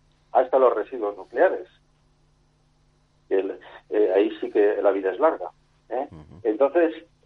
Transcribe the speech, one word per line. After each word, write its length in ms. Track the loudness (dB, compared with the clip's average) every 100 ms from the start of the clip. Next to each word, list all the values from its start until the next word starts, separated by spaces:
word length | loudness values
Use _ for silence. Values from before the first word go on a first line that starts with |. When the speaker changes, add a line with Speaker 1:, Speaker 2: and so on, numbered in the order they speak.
| _ _ _
Speaker 1:
hasta 260 | 0 2 4
los 160 | 4
residuos 420 | 2 -2 -6 -6 -8
nucleares. 520 | -10 0 0 0 -8 _ _ _ _ _ _ _ _ _ _ _ _ _ _ _ _
El, 300 | -2 -2 -8 -16 -20 -6
eh, 220 | 0 2
ahí 160 | 2 0 -2
sí 100 | -4
que 300 | 2 2 2
la 80 | 0
vida 220 | 0 -2
es 80 | 0
larga, 300 | 0 -2 -8 -16 _ _ _
¿eh? 180 | -8 -8
Speaker 2:
Ujú. 300 | -12 -20 -8
Speaker 1:
Entonces, 640 | -6 0 0 2 0 -2 -14 _